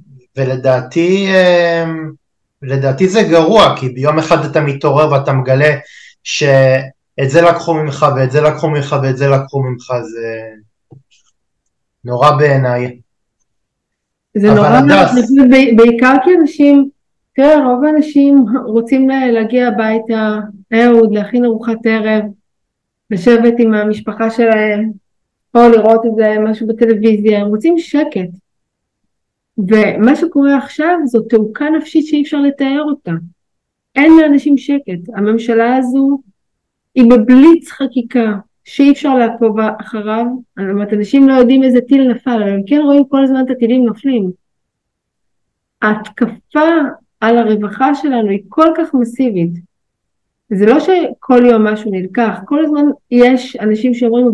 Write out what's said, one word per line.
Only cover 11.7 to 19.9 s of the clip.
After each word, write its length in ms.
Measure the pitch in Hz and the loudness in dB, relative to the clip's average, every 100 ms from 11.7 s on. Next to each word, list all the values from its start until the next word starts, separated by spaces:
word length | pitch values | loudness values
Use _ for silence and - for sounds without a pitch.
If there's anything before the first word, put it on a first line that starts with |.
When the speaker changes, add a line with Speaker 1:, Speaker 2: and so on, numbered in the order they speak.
| _ _ _ 120 | _ _ _ -8
Speaker 1:
נורא 260 | 120 147 | 0 0
בעיניי. 680 | 139 147 135 127 123 123 123 _ _ _ _ _ _ _ _ _ _ _ _ _ 208 | 2 2 0 0 -4 -6 -12 _ _ _ _ _ _ _ _ _ _ _ _ _ -2
Speaker 2:
זה 140 | 208 | 2
Speaker 1:
אבל 60 | 214 | 4
Speaker 2:
נורא, 100 | 208 | 4
Speaker 1:
הדס, 440 | 247 285 294 - | 4 4 4 2
Speaker 2:
אני 100 | 247 | 0
חושבת, 280 | 214 269 254 | 2 4 6
ב-, 260 | 262 269 226 | 6 4 4
בעיקר 360 | 233 233 254 277 | 4 4 2 2
כי 60 | 359 359 | 2 2
אנשים, 480 | 294 - 285 277 277 - _ _ _ - | 2 2 4 4 2 -6 _ _ _ 0
תראה, 300 | 285 302 254 | 4 4 2
רוב 180 | 247 | 0
האנשים 600 | 302 302 302 285 277 277 214 247 208 | 0 0 0 2 4 4 2 -2 -2
רוצים 440 | 226 233 262 262 | -4 0 0 0
לה-, 220 | 269 254 | 0 0
להגיע 360 | 226 220 247 247 | -2 -2 -2 -2
הביתה, 720 | 214 220 | -2 -2